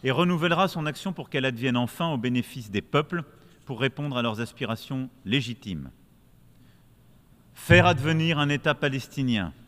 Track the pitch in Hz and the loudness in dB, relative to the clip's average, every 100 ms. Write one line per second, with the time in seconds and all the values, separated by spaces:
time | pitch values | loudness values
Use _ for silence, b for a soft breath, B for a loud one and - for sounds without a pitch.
0 | 131 139 175 175 170 165 190 220 151 143 | 0 2 2 2 2 2 2 0 -4 -4
1 | 190 170 - 139 131 117 131 123 120 - | -8 -8 -6 -2 -2 0 0 2 0 -2
2 | 165 135 123 123 - 135 104 98 - 151 | -2 0 0 0 -2 -8 -6 -6 0 0
3 | 147 175 - B B B - 117 131 - | 0 -4 -8 B B B -12 -4 -2 -2
4 | 147 123 117 107 117 - 110 113 - 135 | -4 -2 -2 -2 -6 -6 -6 -6 -6 -6
5 | 131 - 95 135 117 113 107 80 67 - | -8 -10 -2 0 0 -6 -8 -8 -10 -16
6 | - _ - - - - b b b - | -20 _ -20 -20 -20 -20 b b b -20
7 | - - - - - - - 175 180 160 | -20 -20 -20 -20 -20 -8 6 8 8 4
8 | 147 160 160 147 143 143 156 143 143 135 | 2 2 2 2 2 2 0 0 0 -2
9 | - - 127 110 85 - | -6 -2 0 0 -2 -8